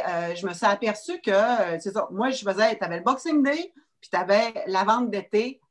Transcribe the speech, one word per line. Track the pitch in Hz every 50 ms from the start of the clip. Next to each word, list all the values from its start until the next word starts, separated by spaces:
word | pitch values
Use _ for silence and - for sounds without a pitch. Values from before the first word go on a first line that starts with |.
| - 180
euh, | 175 170 170 170 170
je | 175 185 190
me | 175
suis | 170 -
aperçue | 220 202 202 240 214 202 - - - 349 349
que, | - 226
euh, | 190 196 214 240 247 233 196 175 165 160
c'est | - 202
ça, | 196 214 - -
moi, | 180 190 233 262
je | 262 - 202
faisais, | 202 190 190 220 220 220 220
t'avais | 196 170 170 170
le | 170
Boxing | 233 269 262 - 330 302 294 269
Day, | 277 285 320 359 381 _ _ _ _ _ _
puis | _ -
t'avais | - 180 185 180 202 208 220 226 226 - - 185
la | 190 185 196
vente | 202 226 240 247 220
d'été, | 202 202 196 - - 208 226 254 269 _ _ _